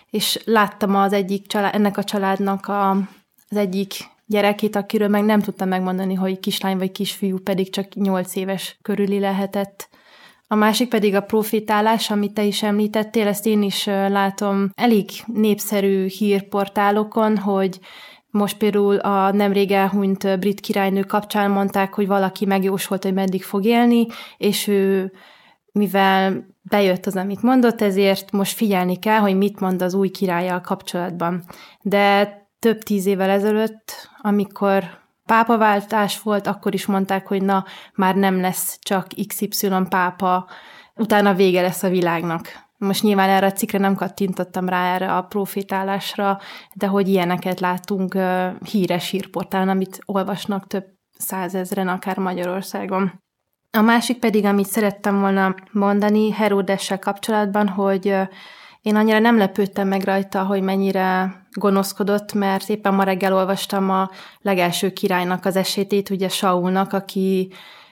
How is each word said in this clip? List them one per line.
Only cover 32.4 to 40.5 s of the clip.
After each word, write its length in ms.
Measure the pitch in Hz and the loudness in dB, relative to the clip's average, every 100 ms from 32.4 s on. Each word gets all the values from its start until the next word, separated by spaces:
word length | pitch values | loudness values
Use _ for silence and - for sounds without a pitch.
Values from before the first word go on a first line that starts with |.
| _ _ | _ _
több 240 | 233 214 | 0 0
tíz 240 | - 202 185 | -2 -2 0
évvel 240 | 190 190 | 0 0
ezelőtt, 800 | 196 208 214 220 220 - - - - | 2 2 0 -2 -6 -18 -18 -20 -8
amikor 640 | 208 202 196 - 196 196 180 - _ _ - | -2 0 -2 -2 0 0 -2 -14 _ _ 2
pápaváltás 920 | 226 226 233 160 202 202 220 202 - | 2 4 4 4 2 0 0 0 -2
volt, 260 | 214 202 202 | -2 -2 -2
akkor 280 | 202 208 | -4 -2
is 120 | 190 - | -2 0
mondták, 400 | 196 190 190 190 | 0 0 -2 -2
hogy 160 | 196 | -2
na, 220 | 190 196 190 - - | 2 0 -2 -14 -12
már 200 | - 190 | 0 0
nem 260 | 190 196 185 | 2 2 2
lesz 380 | 185 180 - - | -2 -2 -8 -8
csak 240 | - 196 175 - 202 | -4 -4 -2 -8 -6
X 140 | - | -4
Y 80 | 208 - 202 190 185 | -4 -2 -2 0 0
pápa, 580 | 190 180 185 185 180 185 | 0 0 0 0 0 -2